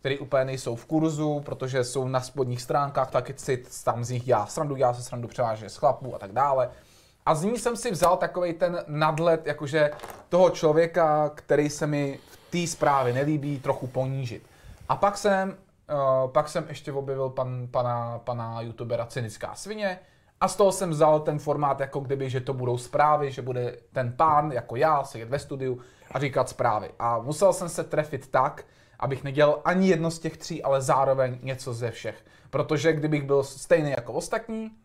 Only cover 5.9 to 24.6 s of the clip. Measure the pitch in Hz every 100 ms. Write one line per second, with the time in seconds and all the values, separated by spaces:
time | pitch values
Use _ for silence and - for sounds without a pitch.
5.9 | - 117 - 101 107 143 135 123 - _
6.9 | _ _ _ - 151 185 233 247 233 247
7.9 | 170 170 180 170 180 180 165 175 170 -
8.9 | 151 156 156 170 160 151 147 147 156 147
9.9 | - - - - 175 180 175 160 151 165
10.9 | 170 160 151 151 147 - 143 147 - 151
11.9 | 147 139 139 - - - 175 170 - 151
12.9 | 139 127 123 143 151 143 143 131 135 127
13.9 | 127 131 135 127 110 _ _ - - -
14.9 | - 196 202 208 196 190 190 _ _ -
15.9 | 147 135 131 131 127 151 175 - 123 -
16.9 | 139 135 135 135 123 127 127 123 127 123
17.9 | 120 117 120 - 120 113 117 117 113 117
18.9 | 117 117 - 113 101 - - 196 214 202
19.9 | 180 - _ _ _ 190 - 202 185 185
20.9 | 151 156 151 156 147 - 143 147 135 135
21.9 | 143 135 135 135 127 123 127 123 123 -
22.9 | 143 147 151 143 127 123 123 123 - _
23.9 | - 120 120 160 151 156 123